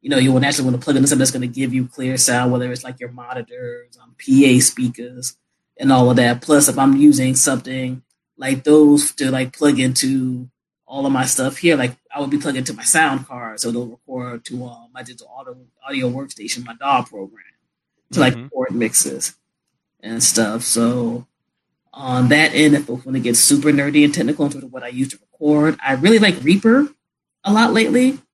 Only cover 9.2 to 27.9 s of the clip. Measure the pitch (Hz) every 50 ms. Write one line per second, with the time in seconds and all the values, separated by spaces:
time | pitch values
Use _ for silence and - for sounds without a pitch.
9.2 | 139 131 131 131 127 127 - - 151 147 131 120 131 127 127 - 135 131 135 131
10.2 | 127 127 127 123 127 127 _ _ _ _ _ _ _ - 127 139 139 139 135 127
11.2 | 131 127 - - 127 135 - - - 170 160 135 127 127 - _ _ _ - 143
12.2 | 143 139 147 147 139 147 131 131 127 123 113 104 - - - 160 160 147 135 131
13.2 | 131 _ 127 123 120 113 110 107 - 117 117 120 123 113 117 _ _ - 131 127
14.2 | 123 123 120 117 _ - 123 127 123 120 117 117 120 117 127 127 127 123 123 -
15.2 | - - 120 135 135 127 123 127 127 _ _ _ 131 135 139 135 127 123 123 131
16.2 | 139 135 - - 104 113 - 123 123 117 117 117 139 139 139 123 120 - 110 101
17.2 | 95 98 107 - _ _ _ _ _ _ _ _ _ _ _ _ _ _ - -
18.2 | 135 127 123 117 123 143 - 131 127 131 - 120 113 110 - - - 71 67 -
19.2 | - - _ _ _ _ _ _ _ _ _ _ _ _ _ _ - 107 113 113
20.2 | - - - 117 110 104 107 117 117 - - 117 117 120 123 123 120 117 117 123
21.2 | 123 _ _ _ _ _ _ _ _ _ _ _ _ _ - 131 139 131 127 127
22.2 | 127 120 143 151 160 165 - 147 156 151 143 139 - - 120 127 - 135 131 127
23.2 | 110 120 117 - - - 143 143 143 151 143 139 139 143 147 147 147 147 147 175
24.2 | 156 127 151 - 147 147 143 135 131 123 127 127 120 123 123 127 135 135 - _
25.2 | _ _ _ _ 151 147 151 151 147 160 147 - - 135 135 127 147 196 226 220
26.2 | 214 202 - - 127 151 185 196 202 226 233 277 294 285 _ _ _ _ _ _
27.2 | _ _ _ _ _ 196 208 220 233 233 233 220 220 -